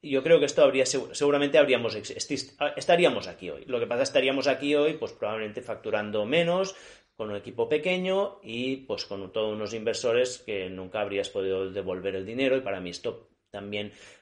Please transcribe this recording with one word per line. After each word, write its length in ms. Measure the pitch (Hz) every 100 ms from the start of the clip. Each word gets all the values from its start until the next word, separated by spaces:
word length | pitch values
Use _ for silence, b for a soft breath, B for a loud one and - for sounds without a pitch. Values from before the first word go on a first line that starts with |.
yo 220 | 147 135
creo 160 | 147 165
que 60 | 139
esto 180 | -
habría, 220 | 139 131 127
segu-, 280 | 135 113
seguramente 440 | - 143 143 143 151
habríamos 380 | 135 120 113 104
ex-, 200 | 98 -
estis-, 400 | - 139 - -
ah, 140 | 147 -
estaríamos 520 | - 175 160 113 92
aquí 220 | 85 90
hoy. 140 | 73 -
Lo 140 | 120
que 80 | 113
pasa, 160 | 120
estaríamos 440 | 139 143 131 135 135
aquí 280 | 127 143 147
hoy, 180 | 151
pues, 200 | 151 113
probablemente 480 | - 104 110 107 104
facturando 640 | 104 110 110 107 104 107 104
menos, 500 | 160 170 180 190 B B B B -
con 140 | 107
un 60 | 101
equipo 320 | 113 117 117
pequeño 680 | 151 180 185 185 190 202 -
y, 340 | 110 117 127 135
pues, 280 | - 101 -
con 260 | 98 95
todos 220 | 110 107 107
unos 180 | 104
inversores 680 | 113 110 113 120 117 127 -
que 300 | - 101 92
nunca 320 | 92 92 107
habrías 280 | 101 98 98
podido 400 | 101 95 95 95
devolver 440 | 98 92 92 95 95
el 100 | 98
dinero 320 | 120 135 131
y 40 |
para 180 | 101 95
mí 80 | 87
esto 400 | 85 117 - - _ _
también, 400 | 101 101 104 104 B B B